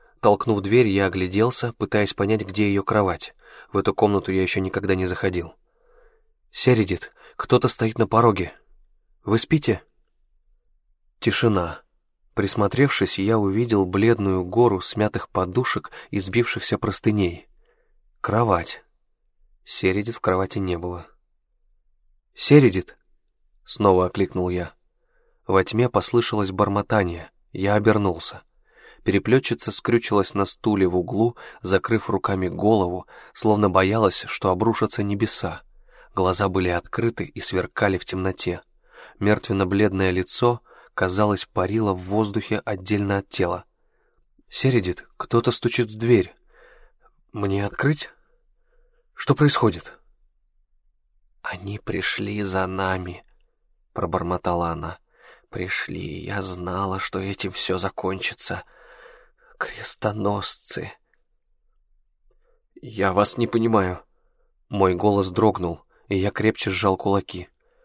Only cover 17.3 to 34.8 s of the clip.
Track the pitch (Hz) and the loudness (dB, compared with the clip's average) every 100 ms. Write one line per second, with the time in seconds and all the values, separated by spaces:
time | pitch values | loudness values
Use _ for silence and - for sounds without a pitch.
17.3 | 85 - _ _ _ _ _ _ _ - | -2 -14 _ _ _ _ _ _ _ -2
18.3 | 104 117 87 85 - _ _ _ _ _ | 0 2 2 -2 -10 _ _ _ _ _
19.3 | _ _ _ - - 95 95 107 113 - | _ _ _ -10 -2 0 0 -2 -4 0
20.3 | 92 95 107 95 85 90 90 - _ _ | 0 0 -4 -4 -4 -6 -10 -14 _ _
21.3 | _ _ _ _ _ _ _ _ _ _ | _ _ _ _ _ _ _ _ _ _
22.3 | - - 147 131 92 - - _ _ _ | -4 6 8 6 4 -6 -12 _ _ _
23.3 | _ _ _ - - 104 92 90 - 92 | _ _ _ -10 2 4 6 4 0 -2
24.3 | 92 90 90 85 - _ _ _ _ _ | -2 -2 -4 -6 -12 _ _ _ _ _
25.3 | _ - 95 92 107 123 101 - 120 113 | _ 0 2 2 2 2 2 2 2 2
26.3 | 107 98 92 101 101 101 110 90 85 76 | 0 -2 0 0 0 0 2 0 -2 -12
27.3 | _ _ - 98 104 107 107 101 80 - | _ _ -4 0 2 4 2 2 -2 -6
28.3 | - - _ _ _ - - - 98 - | -8 -16 _ _ _ -20 -10 0 0 4
29.3 | 131 - 113 - - - 117 - 104 95 | 2 2 -4 -4 -4 0 0 2 0 0
30.3 | 101 98 - - 101 92 90 87 98 117 | 0 -2 -2 0 2 2 2 -2 0 0
31.3 | - - - 92 95 - 113 - 95 - | -2 -16 -12 -2 -2 0 -2 0 -2 -2
32.3 | 98 92 85 104 110 90 90 - - - | -2 -4 0 2 4 2 -4 -10 -20 -16
33.3 | - 110 104 101 92 95 110 104 - - | -4 0 2 2 4 2 4 2 0 -6
34.3 | - 98 90 110 110 | -4 0 2 2 0